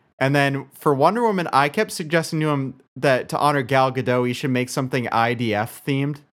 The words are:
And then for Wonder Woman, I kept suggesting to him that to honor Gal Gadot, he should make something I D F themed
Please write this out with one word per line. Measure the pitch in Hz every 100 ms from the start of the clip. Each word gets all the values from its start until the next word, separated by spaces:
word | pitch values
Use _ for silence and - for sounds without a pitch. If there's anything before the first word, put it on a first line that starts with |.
| _ -
And | 135 143
then | 139 139 -
for | - 156
Wonder | 135 156 220
Woman, | 233 196 165
I | 131 143
kept | 147 214
suggesting | - 156 165 160 160
to | 156
him | 143 135 - _ -
that | 143 127 -
to | -
honor | 147 143
Gal | 120 135 131
Gadot, | 127 123 123 123
he |
should | 123 143
make | 127 127
something | - 131 131 117
I | 113 117
D | 120 117
F | 104 113 - -
themed | 139 143 143 _